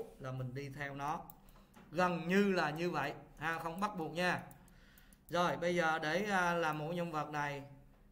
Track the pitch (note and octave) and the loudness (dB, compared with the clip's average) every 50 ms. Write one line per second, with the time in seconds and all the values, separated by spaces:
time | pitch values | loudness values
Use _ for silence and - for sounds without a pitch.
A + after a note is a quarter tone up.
0 | - - - - C#3 C3 B2+ C3 B2+ B2 B2 C#3 C#3+ C3+ C3+ D3+ C#3+ C#3 C#3 C#3+ | -4 -8 -12 -10 -8 -6 -6 -4 -6 -6 -6 -6 -8 -8 -8 -8 -8 -6 -6 -4
1 | C#3 D3 E3 F3+ - - - - - - - - - - - - - - D3+ E3+ | -2 -2 -2 -4 -6 -12 -18 -20 -20 -20 -20 -20 -20 -20 -20 -20 -16 -6 0 2
2 | F3+ F3+ F3 E3 D#3+ F3 F#3 G3+ G3+ G3 F#3 E3+ D#3+ D3+ D#3 E3 F3 F3 D#3+ D3 | 2 4 2 0 0 4 4 6 6 6 4 4 2 2 0 0 -2 0 0 0
3 | C3+ D3 - - - - - - D3 D#3+ E3 D#3+ E3 E3 E3 F#3 G#3 G#3 G3 F3+ | -2 -2 -4 -8 -14 -18 -12 -6 -4 -2 -2 -2 -4 -6 -4 -2 -2 -2 -2 -2
4 | D#3+ D3 D3+ E3+ F3+ F3+ D3+ - - - - - - - - - - - - - | -6 -4 0 0 2 2 2 0 -2 -8 -16 -20 -20 -20 -20 -20 -20 -20 -20 -20
5 | - - - - - - D3 F3 F3 E3 C3+ C3+ E3+ F3 F3 F3 E3 D#3+ D#3 D#3+ | -20 -20 -20 -20 -10 -4 0 2 2 2 2 2 2 2 2 4 4 4 4 2
6 | D#3 D3+ D#3+ F#3 G#3 G#3 G3 F#3 F3 E3+ F3 E3+ E3 D#3 D3+ D3+ D3+ D#3+ F3 F3 | 2 2 2 2 2 2 2 4 4 4 4 4 2 2 0 0 -2 -2 -2 -2
7 | E3+ E3+ D#3 D3+ D3 D3 D3+ D3 C#3+ C#3+ C#3+ C#3 C3+ C3 - - - - - - | -2 -2 -2 -2 -2 -2 -2 -2 -2 -2 -4 -6 -8 -12 -16 -20 -20 -20 -20 -20
8 | - - | -20 -20